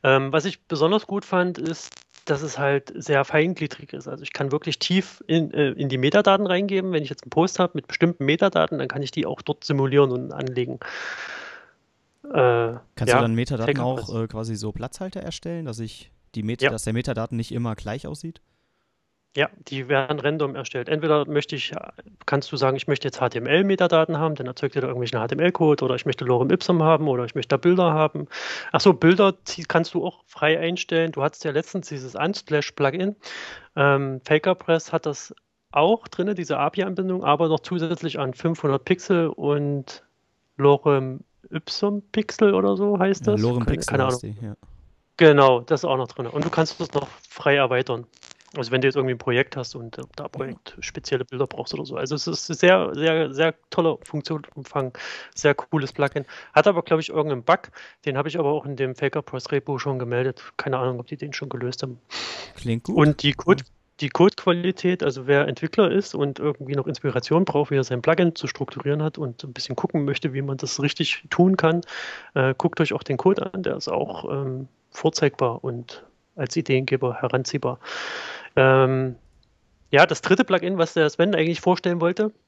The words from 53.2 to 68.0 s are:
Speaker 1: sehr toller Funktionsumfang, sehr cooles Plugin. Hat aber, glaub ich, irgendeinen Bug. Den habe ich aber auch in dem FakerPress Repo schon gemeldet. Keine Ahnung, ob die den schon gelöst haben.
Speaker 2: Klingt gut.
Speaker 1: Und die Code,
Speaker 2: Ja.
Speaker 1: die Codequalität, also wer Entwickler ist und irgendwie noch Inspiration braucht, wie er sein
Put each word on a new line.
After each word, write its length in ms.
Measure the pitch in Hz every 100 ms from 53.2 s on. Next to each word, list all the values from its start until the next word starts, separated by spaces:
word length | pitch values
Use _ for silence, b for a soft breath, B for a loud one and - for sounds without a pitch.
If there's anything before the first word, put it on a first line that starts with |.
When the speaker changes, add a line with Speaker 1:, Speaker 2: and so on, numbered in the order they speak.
| 151
Speaker 1:
sehr 220 | 135 160 - _
toller 280 | - 165 143
Funktionsumfang, 880 | - 151 - 156 - - 131 147 131 - B B B
sehr 220 | - 147 139
cooles 380 | - 156 135
Plugin. 320 | - 143 147 131 B B
Hat 140 | - 202
aber, 160 | 175
glaub 160 | - 160
ich, 100 | 156
irgendeinen 340 | 156 151 131
Bug. 280 | 117 175 - B B B 151
Den 120 | 131
habe 100 | 147
ich 100 | 185
aber 120 | 143
auch 160 | 151 143
in 100 | 135
dem 180 | 131 127
FakerPress 560 | 139 151 - 131 -
Repo 260 | 143 135 135
schon 200 | 143 131
gemeldet. 440 | 120 120 127 123 - -
Keine 200 | 139 127
Ahnung, 220 | 127 123
ob 80 | 123
die 100 | 147
den 140 | 147
schon 160 | - 143
gelöst 320 | 131 123 127
haben. 160 | 131 123 _ B B B B -
Speaker 2:
Klingt 280 | 120 117
gut. 140 | - 110
Speaker 1:
Und 260 | 151 147
die 80 | 143
Code, 320 | 139 170 180
Speaker 2:
Ja. 80 | 131 _ _ _
Speaker 1:
die 80 | 139
Codequalität, 920 | - 185 - - 175 175 185 180 180
also 260 | 143 131 127
wer 200 | 143 151
Entwickler 420 | - 165 - 190
ist 240 | 190 -
und 260 | - 143 135
irgendwie 360 | 151 143 135 139
noch 120 | -
Inspiration 580 | 135 143 123 - 160 190
braucht, 260 | 147 147
wie 60 | 139
er 80 | 127
sein 160 | 123